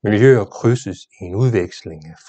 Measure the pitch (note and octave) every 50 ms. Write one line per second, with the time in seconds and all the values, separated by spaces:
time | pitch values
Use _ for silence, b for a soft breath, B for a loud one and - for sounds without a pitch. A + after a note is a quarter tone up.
0 | - G#2 G#2 G2+ B2 C3+ C3 A2+ G2+ - - - - A#2 B2 B2 - G2+ F#2 -
1 | - _ _ _ F#2+ F2 F2+ G#2 B2+ B2+ A2+ G2 F2+ E2+ - - - E2+ D#2+ D#2
2 | D#2 D#2+ E2 _ _